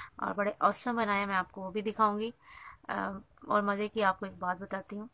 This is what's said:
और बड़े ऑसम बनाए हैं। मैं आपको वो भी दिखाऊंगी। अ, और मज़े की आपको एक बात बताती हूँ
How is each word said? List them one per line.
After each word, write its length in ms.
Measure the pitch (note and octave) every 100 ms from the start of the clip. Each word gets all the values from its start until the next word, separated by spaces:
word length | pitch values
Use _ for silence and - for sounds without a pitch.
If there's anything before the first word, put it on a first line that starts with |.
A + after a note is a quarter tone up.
| - -
और 100 | -
बड़े 220 | F#3 G3+ -
ऑसम 340 | F#3+ G3+ B3 A#3
बनाए 240 | G#3+ G3+
हैं। 80 | G3+
मैं 80 | F#3+
आपको 260 | F3+ G3
वो 100 | F#3+
भी 100 | G#3
दिखाऊंगी। 520 | G#3 G3+ G#3+ G#3 A3+ - - - - - -
अ, 300 | G3+ G3 - - _ -
और 160 | G#3 G3+
मज़े 220 | G3+ G#3+
की 140 | A3
आपको 240 | G3 F#3 G3
एक 140 | F3+
बात 200 | F3+ F3+
बताती 360 | G3 G3 - G#3
हूँ 140 | A#3